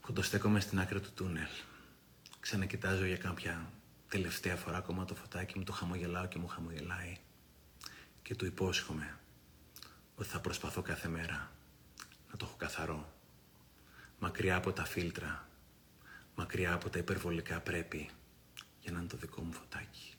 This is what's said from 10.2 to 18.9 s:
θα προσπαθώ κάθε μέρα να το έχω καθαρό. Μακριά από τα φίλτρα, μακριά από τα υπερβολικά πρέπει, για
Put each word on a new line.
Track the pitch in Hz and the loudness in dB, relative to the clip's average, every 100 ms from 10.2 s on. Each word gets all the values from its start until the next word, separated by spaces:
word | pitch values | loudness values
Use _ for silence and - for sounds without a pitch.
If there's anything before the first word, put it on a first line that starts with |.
| - | -4
θα | - | -2
προσπαθώ | - 85 80 90 | 0 0 -2 -2
κάθε | - 80 85 | 0 0 0
μέρα | 82 82 73 71 - - - - - - - - | 0 0 -2 -4 -12 -20 -20 -18 -14 -14 -16 -14
να | - | -8
το | - | -8
έχω | - | -4
καθαρό. | 82 - 80 78 78 - - - - - - - - - - - | -4 -2 0 -2 -4 -14 -20 -20 -20 -20 -20 -20 -20 -18 -18 -4
Μακριά | 90 - 95 90 | -2 4 6 6
από | 95 | 4
τα | 92 80 | 2 0
φίλτρα, | - 85 - 80 78 - - - - - - - - - - | 2 0 0 -4 -4 -8 -20 -20 -20 -20 -20 -18 -18 -10 -6
μακριά | 87 92 90 | -2 2 4
από | 87 - | 2 2
τα | 87 | 0
υπερβολικά | 85 - 87 82 - 85 | 2 2 2 0 0 -2
πρέπει, | - 85 82 80 73 - - - - - - - | 0 -2 -2 -6 -6 -12 -20 -20 -16 -16 -16 -12
για | - | -4